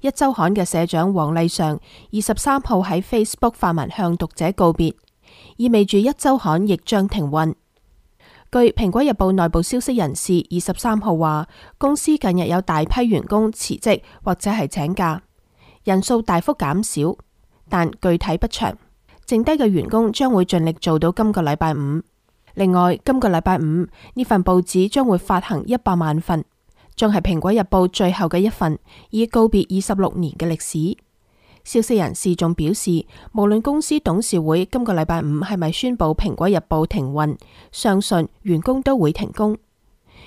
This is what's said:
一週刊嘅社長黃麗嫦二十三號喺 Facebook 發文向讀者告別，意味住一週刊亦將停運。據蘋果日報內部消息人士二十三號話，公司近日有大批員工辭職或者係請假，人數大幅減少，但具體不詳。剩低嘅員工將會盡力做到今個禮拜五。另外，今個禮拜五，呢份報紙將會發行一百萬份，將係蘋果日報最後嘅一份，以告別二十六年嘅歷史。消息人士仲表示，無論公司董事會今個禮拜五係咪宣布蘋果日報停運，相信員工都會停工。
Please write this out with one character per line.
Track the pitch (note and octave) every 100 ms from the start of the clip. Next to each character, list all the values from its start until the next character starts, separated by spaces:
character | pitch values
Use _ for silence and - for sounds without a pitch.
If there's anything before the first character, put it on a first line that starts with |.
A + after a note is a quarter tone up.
一 | C4+
週 | - C4+
刊 | A#3+ E3+ G#3
嘅 | F3
社 | E3+ F3
長 | E3 F3+
黃 | F#3 D3+ E3
麗 | E3+
嫦 | - D#3 D3+ - - -
二 | G#3+
十 | G#3 G#3+
三 | C#4+ C#4
號 | - G3+
喺 | F#3+ F3
Facebook | - A#3 A3 - A#3
發 | - F#3
文 | E3 C#3+
向 | - F3 E3+
讀 | E3
者 | - E3
告 | - F3
別， | E3 E3 - _ _ _ - - -
意 | A#3+
味 | A3 G3+
住 | G3+
一 | A#3+
週 | C#4+ C4+ C4+
刊 | E3+ E3 G#3
亦 | F3
將 | - F#3+ G3
停 | G#3 D3
運。 | D3+ D#3+ - _ _ _ _ _ _ _ - _
據 | B3 A#3+
蘋 | - G3+
果 | G3
日 | D4
報 | A3 F#3+
內 | F#3+ E3+
部 | E3
消 | F3+ B3
息 | - B3
人 | D3+ -
士 | - F3 -
二 | F3
十 | F#3 F3+
三 | A3+ G#3+
號 | G#3 E3
話， | D#3 D3+ D#3+ - - _
公 | C4+ D4
司 | - D4+
近 | - F3
日 | F3+
有 | F3
大 | F#3+ D#3+
批 | A3+ B3+ A#3+
員 | F3
工 | - G#3 A3
辭 | A3 - -
職 | A3+ F#3+ - -
或 | G#3
者 | F3 G3+
係 | A3 C#3+
請 | - D3 G3
假， | E3+ D#3+ - _ _ _ _ _
人 | - F#3+
數 | G3 A#3
大 | A3+ E3+
幅 | -
減 | D4 C#3+ F3
少， | A3 D3+ D#3 - _ _ _ _ -
但 | F3+ E3
具 | - F#3 E3+
體 | - D#3+
不 | A3+
詳。 | - - - _ _ _ - -
剩 | A3
低 | A#3+
嘅 | D#4 A3+
員 | F3+ -
工 | A3 A3+
將 | - C4
會 | G#3 F3+
盡 | F3
力 | D#3+
做 | D#3+ F3 D#3
到 | E3
今 | F#3 G#3+
個 | G3
禮 | D3+ D3+
拜 | D#3+
五。 | D3+ C#3+ D#3 - _ _ _ _
另 | - F#3+
外， | F3+ F3+ -
今 | - C4+
個 | A3
禮 | E3
拜 | F#3 F#3
五， | D#3 E3 E3+ - -
呢 | B3
份 | B3+ G#3
報 | F3+ F3+
紙 | F3 F#3 G3+
將 | C#4
會 | B3+ F3+
發 | - F#3
行 | - D3 -
一 | A#3
百 | G3+ F3
萬 | D#3+ D3+
份， | - E3 - _ _ _ _ -
將 | A3
係 | G3+
蘋 | F#3 E3
果 | F3
日 | A3
報 | F#3 F#3+ F3+
最 | - F#3
後 | F#3 E3+
嘅 | F3
一 | G#3+
份， | - E3 D3+ - - -
以 | G#3+ A3+
告 | A#3 A3+
別 | G3+ - F#3+
二 |
十 | - G3
六 | F#3 -
年 | E3
嘅 | - E3
歷 | D#3+
史。 | - D#3+ E3 - _ _ _ _ _ _
消 | - A#3
息 | A3 A3+
人 | D#3+
士 | - F#3 E3+
仲 | E3
表 | E3+ D3+
示， | G#3+ - E3 - - -
無 | A3 G3+
論 | G#3+
公 | B3+ D4
司 | - D4+
董 | G3+ F3
事 | A#3+ F#3
會 | D#3 E3 F#3+
今 | B3+
個 | -
禮 | F3 D#3
拜 | E3
五 | D#3 D3
係 | F#3+ G3
咪 | D#3
宣 | D#3+ B3 A#3+
布 | D#3+
蘋 | D#3 G3+ -
果 | F#3
日 | F#3
報 | - D#3+ D#3+
停 | E3 C3+
運， | D3 D3+ - - - -
相 | - A3 G3
信 | - F3+ - -
員 | G3+ E3
工 | G#3 C4
都 | C4+ C4
會 | D#3
停 | - -
工。 | - G#3+ G#3+ _ _ _ _ _ -